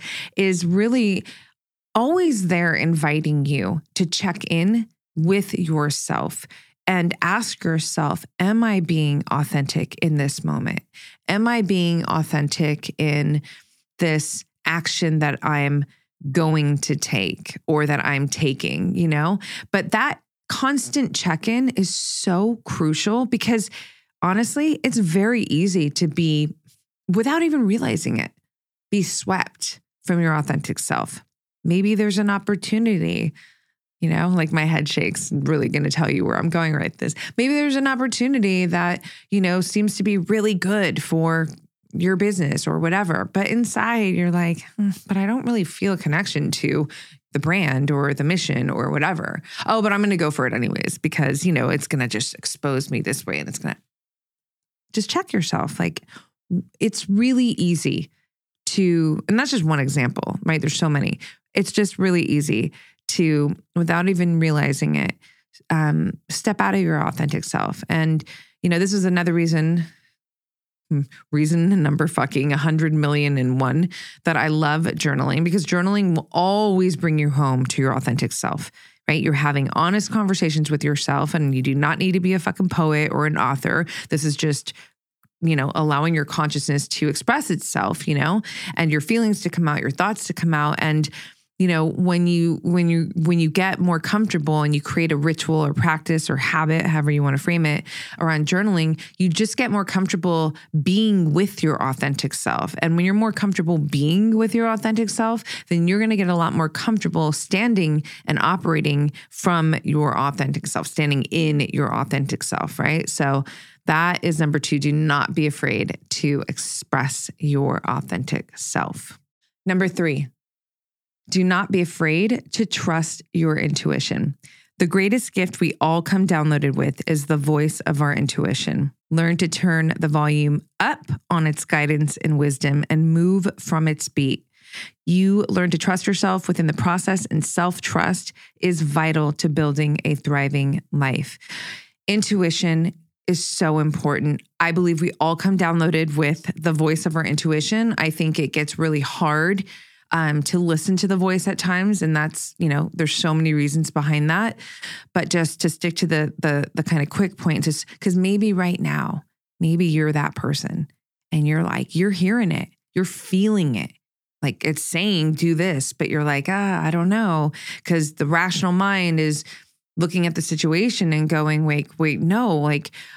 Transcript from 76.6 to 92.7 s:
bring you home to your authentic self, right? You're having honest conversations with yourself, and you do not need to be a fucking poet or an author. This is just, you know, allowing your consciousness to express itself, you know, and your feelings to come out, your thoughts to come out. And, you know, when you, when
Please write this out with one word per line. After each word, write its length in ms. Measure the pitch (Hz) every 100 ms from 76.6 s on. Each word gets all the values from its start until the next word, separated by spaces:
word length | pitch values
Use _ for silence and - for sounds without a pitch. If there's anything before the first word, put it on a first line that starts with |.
| 214 185 185 151
bring 220 | 170 151
you 120 | 147
home 340 | 143 135 127 127
to 160 | -
your 120 | 131
authentic 380 | 127 131 123 117
self, 380 | - - - - - - _ -
right? 140 | 151
You're 100 | -
having 380 | 139 147 139 135
honest 400 | - 170 208 202
conversations 580 | 220 196 190 165 151 151
with 140 | 147
yourself, 480 | 147 143 - 139 147
and 220 | 160 143
you 80 | 131
do 120 | 135
not 240 | 139 147 -
need 140 | 185
to 80 | 185
be 140 | 185
a 40 | 185
fucking 300 | 190 - 180
poet 420 | - 156 151 151
or 160 | - 151
an 120 | 147
author. 480 | 127 135 - 160 165 - -
This 140 | 160
is 120 | 151 139
just, 380 | 160 143 - - - _ _ _ _ _
you 160 | 165 151
know, 160 | 135
allowing 400 | - 151 143 160
your 100 | 160
consciousness 640 | 143 - 151 147 147 143 -
to 200 | - 151
express 420 | 151 - 285 -
itself, 560 | 151 - - - - -
you 80 |
know, 280 | 143 151 208 - - 185 156
and 140 | 165
your 100 | 151
feelings 400 | 151 226 220 202
to 60 | 180
come 200 | 170 156
out, 120 | 147
your 100 | 135
thoughts 340 | 139 190 214
to 80 | -
come 200 | 160 165
out. 220 | 151 147 -
And, 300 | 156 151 147 - - - _ -
you 80 | 185
know, 180 | 165 160
when 400 | - 180 175 175
you, 320 | 170 170 -
when 260 | 170